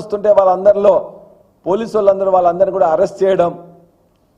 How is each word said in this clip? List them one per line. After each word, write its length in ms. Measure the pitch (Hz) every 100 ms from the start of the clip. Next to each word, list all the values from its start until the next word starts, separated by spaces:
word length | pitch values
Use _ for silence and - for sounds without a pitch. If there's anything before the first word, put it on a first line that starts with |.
వస్తుంటే 300 | - 208 208 196
వాళ్ళందరిలో 580 | 190 180 196 202 202 165 - - - _ _ _ 156
పోలీసు 300 | 202 226 208
వాళ్ళందరూ 320 | 202 196 190 185
వాళ్ళందరినీ 380 | 175 175 190 185
కూడా 140 | 175
అరెస్ట్ 240 | 160 185 -
చేయడం, 280 | 190 185 175 - - - _ _ _ _ _